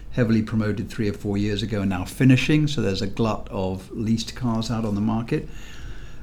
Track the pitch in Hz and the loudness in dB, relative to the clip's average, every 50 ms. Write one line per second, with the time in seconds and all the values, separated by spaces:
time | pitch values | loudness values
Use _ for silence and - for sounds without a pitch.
0 | - - - - 120 110 113 110 107 - 113 110 110 107 104 98 95 - - - | -8 -4 0 2 4 4 4 4 2 2 0 0 2 0 0 -2 -4 -6 -4 -2
1 | 110 101 98 - - 104 101 98 101 107 104 98 113 104 110 101 98 98 95 87 | -2 -2 -2 -2 -2 -2 0 2 2 0 0 0 -2 -2 0 0 0 0 0 -2
2 | 90 - - - 135 127 131 127 - - 156 156 151 143 - - 110 101 98 92 | -4 -4 0 4 6 6 6 6 6 4 4 4 4 2 0 0 0 0 0 0
3 | 110 98 - - 117 110 104 - - - - 104 95 95 95 95 - - - 113 | -2 -2 0 0 0 0 0 -2 -4 -6 -4 -2 -2 -2 -2 -4 -8 -10 -6 -4
4 | 110 107 113 113 - - - - 127 120 113 113 113 113 120 110 110 110 104 101 | 0 2 2 0 0 -4 -6 -4 -2 0 0 0 0 -2 -2 -2 -2 0 0 0
5 | 107 113 113 113 123 127 151 156 - - - - - - - - - - - - | 0 0 0 0 -2 0 -2 -2 -2 -4 -10 -10 -12 -12 -12 -10 -10 -8 -8 -8
6 | - - - - | -10 -10 -10 -10